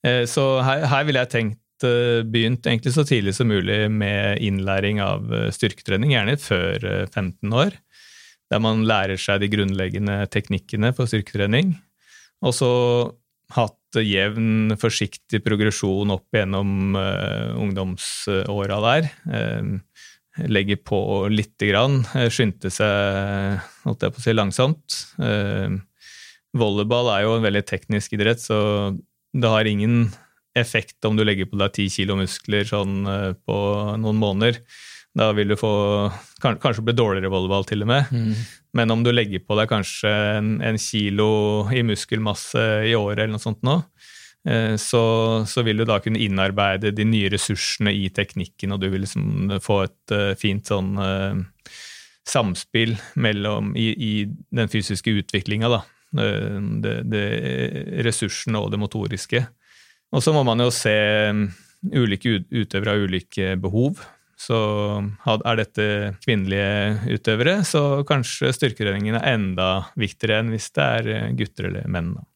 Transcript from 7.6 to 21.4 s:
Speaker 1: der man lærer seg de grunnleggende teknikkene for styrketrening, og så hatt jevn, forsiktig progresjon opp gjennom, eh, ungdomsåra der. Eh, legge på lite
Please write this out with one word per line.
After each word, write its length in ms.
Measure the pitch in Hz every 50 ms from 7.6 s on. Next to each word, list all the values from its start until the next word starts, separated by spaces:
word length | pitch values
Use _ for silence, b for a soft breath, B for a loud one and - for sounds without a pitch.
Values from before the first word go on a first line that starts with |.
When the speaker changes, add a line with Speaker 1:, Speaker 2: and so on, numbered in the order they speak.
| 156 202 - - B B B B B B B B B B B B _ _
Speaker 1:
der 80 | - 104
man 240 | 107 110 110 110 110
lærer 320 | 110 110 101 98 95 95 90
seg 220 | - - 101 101
de 80 | 101 101
grunnleggende 760 | 107 107 98 95 95 95 95 92 98 95 107 101 101 101 104 -
teknikkene 680 | - 104 - - 101 - _ - - 104 107 120 127
for 120 | - 127
styrketrening, 720 | 113 - 107 101 - - 104 101 101 110 135 185 190 160 - _ _ _ B B B B B B B B _
og 100 | - 123 123
så 600 | - 135 123 123 123 123 120 120 120 120 123 120 _ _ _ _ _ _ _
hatt 240 | - 131 117 107 _ _ _ _ -
jevn, 800 | 117 110 104 101 95 98 104 107 113 113 110 110 110 110 110 107
forsiktig 680 | 104 - 113 - - 107 - - - _ _ - 107
progresjon 680 | - 113 110 101 107 107 98 - - 98 95 98 101 104
opp 160 | 98 90 _ _
gjennom, 600 | - 113 98 95 98 98 101 98 98 98 95 98 98
eh, 580 | 95 95 95 95 98 98 101 101 - - - -
ungdomsåra 1200 | - 107 101 95 95 95 92 90 - - - - - - - 101 95 95 - 101 104 98 98 101 104
der. 280 | 104 117 131 156 160 139 - _ _ -
Eh, 480 | - 113 110 110 - - 104 98 98 92 - _ B B B B B B B _ _ - 151
legge 300 | 139 110 98 98 101 101
på 520 | - _ - 107 98 95 101 98 98 95 104
lite 360 | 107 107